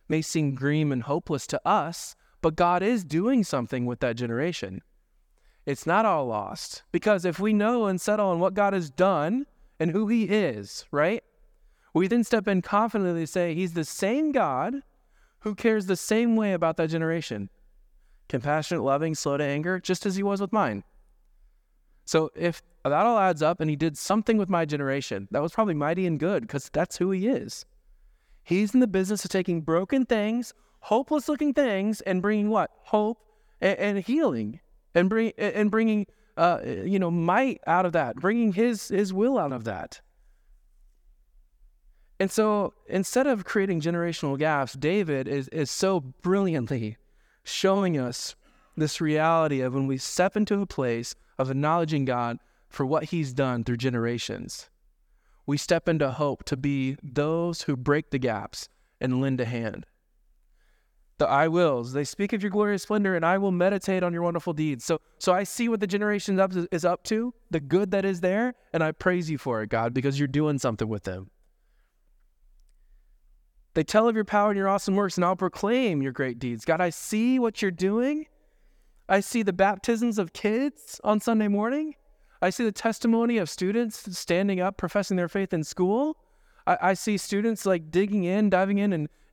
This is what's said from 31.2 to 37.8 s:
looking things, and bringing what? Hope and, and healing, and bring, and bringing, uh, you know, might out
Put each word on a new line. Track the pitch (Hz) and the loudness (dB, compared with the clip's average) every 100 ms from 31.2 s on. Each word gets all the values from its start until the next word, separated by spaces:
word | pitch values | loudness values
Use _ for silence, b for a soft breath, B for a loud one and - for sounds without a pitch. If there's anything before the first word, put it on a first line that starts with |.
| - | 0
looking | 294 294 | 0 0
things, | 277 262 190 208 214 | 2 2 2 0 -2
and | - 185 | -2 0
bringing | 196 214 208 | 2 0 2
what? | 214 165 _ | 0 0 _
Hope | - 214 214 233 _ _ _ - | -2 0 0 -2 _ _ _ -2
and, | 190 - | 0 2
and | 202 202 | 0 -2
healing, | 185 285 277 120 107 147 _ _ _ | 0 2 2 0 -4 -8 _ _ _
and | 170 185 | 2 4
bring, | 220 226 - | 4 0 0
and | 208 202 214 | -2 2 2
bringing, | 220 226 214 202 b b b | 2 2 2 -2 b b b
uh, | 170 165 | 2 2
you | 120 95 98 196 | -2 -4 0 0
know, | 175 | 2
might | 170 165 196 269 - - | 0 2 4 2 -2 0
out | 170 | 2